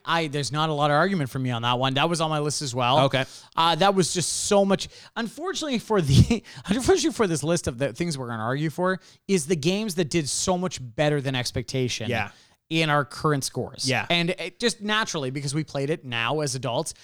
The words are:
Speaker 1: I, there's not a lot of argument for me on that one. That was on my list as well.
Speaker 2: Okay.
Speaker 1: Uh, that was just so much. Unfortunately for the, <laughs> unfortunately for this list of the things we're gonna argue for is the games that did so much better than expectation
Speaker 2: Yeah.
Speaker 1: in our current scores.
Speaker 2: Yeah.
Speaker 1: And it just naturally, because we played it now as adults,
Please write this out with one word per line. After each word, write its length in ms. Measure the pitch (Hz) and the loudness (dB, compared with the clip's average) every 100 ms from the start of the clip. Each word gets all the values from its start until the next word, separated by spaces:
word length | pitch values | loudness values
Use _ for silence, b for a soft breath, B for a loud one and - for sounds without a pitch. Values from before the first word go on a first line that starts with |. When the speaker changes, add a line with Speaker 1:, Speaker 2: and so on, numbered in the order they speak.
Speaker 1:
I, 220 | - 170 160 | -4 -2 -2
there's 240 | 143 120 | -4 -4
not 180 | 147 160 | -2 0
a 40 | |
lot 180 | 147 147 | 2 2
of 60 | 147 | 4
argument 340 | 185 196 131 | 2 2 -2
for 80 | 135 | -2
me 120 | 127 | -2
on 120 | 117 | 0
that 160 | 120 123 | 0 2
one. 160 | 131 | 2
That 140 | 131 165 | 2 2
was 120 | 170 | 2
on 80 | 160 | 0
my 120 | 156 | 0
list 200 | 147 - | -2 -2
as 140 | 143 | -4
well. 300 | 120 123 135 | 0 4 4
Speaker 2:
Okay. 200 | 135 131 131 B B | 4 2 -2 B B
Speaker 1:
Uh, 220 | - 165 160 | 0 2 4
that 180 | 196 | 4
was 180 | 190 175 | 4 2
just 340 | 180 - - - | 0 -2 -2 2
so 180 | 202 | 2
much. 240 | 196 190 - B B - | 4 2 -2 B B -8
Unfortunately 600 | 226 - 359 320 311 240 | -8 -6 -6 -4 -2 -4
for 220 | - 214 | 0 0
the, 420 | 147 135 - 226 - | 4 6 6 4 -4
<laughs> 120 | B - | B -2
unfortunately 460 | 220 240 370 294 | -2 4 2 2
for 160 | 226 202 | 0 0
this 160 | 160 | 0
list 240 | 147 170 - | 0 -2 -2
of 100 | 123 | -4
the 140 | 139 | -4
things 260 | 113 170 139 | -2 -4 -4
we're 80 | 120 | -6
gonna 140 | 113 | -4
argue 280 | 110 135 156 | -2 -2 -4
for 280 | 160 180 185 B B - | -2 -2 -2 B B -2
is 180 | 190 135 | 0 0
the 100 | 175 | 0
games 380 | 143 196 220 | 0 0 -2
that 160 | 170 160 | -2 0
did 180 | 175 139 | 0 -2
so 300 | - - 180 | -2 0 0
much 220 | 180 - | -2 -6
better 380 | 123 110 151 147 | -10 0 2 2
than 160 | 131 127 | 0 -2
expectation 720 | 123 131 120 135 123 - 110 | -2 -4 -4 -2 0 -2 -2
Speaker 2:
Yeah. 200 | 117 98 b b b - | -2 -2 b b b -4
Speaker 1:
in 200 | 160 156 | 0 2
our 160 | 147 | 2
current 380 | 139 - 156 143 | 0 -2 0 0
scores. 460 | - - 117 - 131 | -2 -6 -8 -4 0
Speaker 2:
Yeah. 180 | 123 101 | 0 2
Speaker 1:
And 200 | 170 170 | 0 0
it 300 | 180 170 - | -2 -6 -2
just 200 | 233 - | -2 -2
naturally, 500 | 208 214 214 165 131 | -2 -2 0 -2 -4
because 220 | 139 143 147 | -4 -4 -4
we 80 | |
played 260 | 151 143 139 | -4 -4 -2
it 140 | 170 | -4
now 340 | 127 120 117 151 | -4 -2 0 0
as 160 | 147 | -2
adults, 400 | 127 123 123 170 - | -4 -4 -4 -4 -8